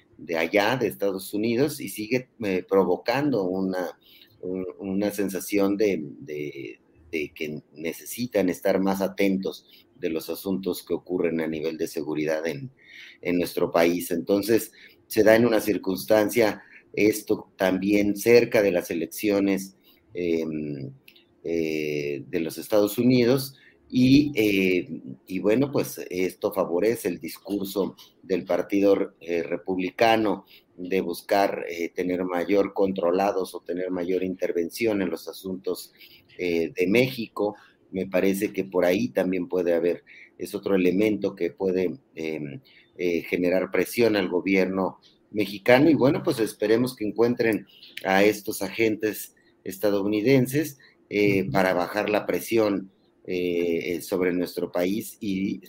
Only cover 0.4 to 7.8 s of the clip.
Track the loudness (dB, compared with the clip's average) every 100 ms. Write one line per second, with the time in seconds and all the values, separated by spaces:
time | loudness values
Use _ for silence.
0.4 | 0 2 2 0 -2 -2 -4 -4 -6 -4
1.4 | 0 2 0 -2 -10 -8 -4 -4 -4 -6
2.4 | -4 -2 2 2 4 0 0 0 0 0
3.4 | 0 0 -2 -2 -4 -8 _ -20 -20 _
4.4 | -8 -6 -8 -8 -6 -2 -2 -2 -4 -4
5.4 | -2 0 2 2 2 0 -4 -12 -12 -10
6.4 | -8 -10 -14 -16 _ _ -10 -8 -6 -8
7.4 | -10 -10 -12 -10